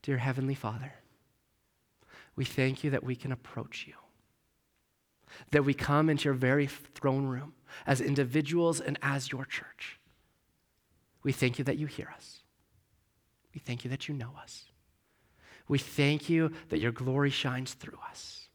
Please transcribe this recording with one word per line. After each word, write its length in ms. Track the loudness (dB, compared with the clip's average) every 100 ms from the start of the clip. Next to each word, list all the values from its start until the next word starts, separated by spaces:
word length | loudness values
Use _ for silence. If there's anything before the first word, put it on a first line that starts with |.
Dear 160 | 0 0
Heavenly 360 | 0 0 0
Father, 380 | -2 -4 -6 -10 -14 _ _ _ _ _ _ _ _ _ _ _ -20 -14 -6
we 80 |
thank 400 | -2 2 2 2
you 60 | 0
that 120 | 0
we 140 | -2 -6
can 160 | -4
approach 540 | -6 -8 -10 -10 -12 -14
you, 80 | -18 -20 _ _ _ _ _ _ _ _ _ _ _ _ -20 2
that 140 | 4
we 100 | 4
come 360 | 2 4 4 6
into 140 | 4
your 100 | 2
very 320 | 4 6 4 2
throne 600 | -4 -16 -2 0 2 0
room 280 | -4 -8 -16 _ -12 0
as 140 | 2
individuals 800 | 2 2 2 0 2 2 2 2
and 180 | -4 -2
as 300 | -2 -2 -4
your 140 | -6 -6
church. 520 | -10 -10 -14 -14 -14 _ _ _ _ _ _ _ _ _ _ _ _
We 100 | -2
thank 260 | 2 0 0
you 60 |
that 140 | -2 -2
you 80 | -4
hear 260 | -6 -12
us. 280 | -14 -20 -20 _ _ _ _ _ _ _ _ _ _ _
We 60 | -14
thank 240 | -8 -6
you 60 | -6
that 160 | -6 -6
you 80 |
know 200 | -6 -6 -12
us. 260 | -18 -20 -20 _ _ _ _ _ _ _ -20 -20 0
We 100 | 0
thank 500 | 0 2 4 4 2
you 240 | 4 4 0 -4
that 120 | 0
your 120 | 0
glory 380 | 0 0 2 2
shines 440 | 2 -2 -2 -6
through 240 | -10 -16 -14 -16
us. 400 | -14 -16 -18 -20